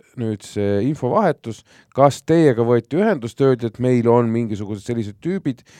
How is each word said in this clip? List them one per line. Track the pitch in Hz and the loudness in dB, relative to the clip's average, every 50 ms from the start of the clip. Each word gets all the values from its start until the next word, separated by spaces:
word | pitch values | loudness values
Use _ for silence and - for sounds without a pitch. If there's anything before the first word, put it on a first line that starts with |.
| _ _ _ | _ _ _
nüüd | 135 117 110 107 98 - | -8 -6 -6 -6 -8 -10
see | - - 104 101 101 101 101 110 | -10 -6 -4 -2 -2 0 0 -2
infovahetus? | 139 151 135 127 123 - 214 214 170 - _ - 117 110 - _ _ _ _ _ _ - | -2 -4 -4 -4 -2 0 0 0 0 -2 _ -8 -14 -14 -14 _ _ _ _ _ _ 2
Kas | 127 139 139 - - | 4 4 4 4 0
teiega | - - 160 170 160 143 113 117 | -2 0 2 4 4 4 4 2
võeti | 117 117 123 117 113 - 139 175 | 2 2 0 0 0 -2 -2 -2
ühendust, | 214 226 190 131 113 110 - - | 0 0 -2 -2 -6 -8 -4 0
öeldi, | 139 135 131 117 120 | 2 2 2 0 -2
et | 110 - - | -6 -6 -2
meil | 123 127 127 120 113 | 0 0 2 2 4
on | 117 117 123 120 113 | 4 4 4 4 2
mingisugused | 113 117 120 104 107 98 104 98 107 98 - | -2 -2 -4 -4 -6 -8 -8 -8 -10 -10 -8
sellised | - 120 117 107 104 101 _ | -8 -6 -6 -6 -8 -10 _
tüübid? | - 165 190 190 - 147 117 - _ _ - | -6 -6 -4 -4 -4 -6 -8 -8 _ _ -20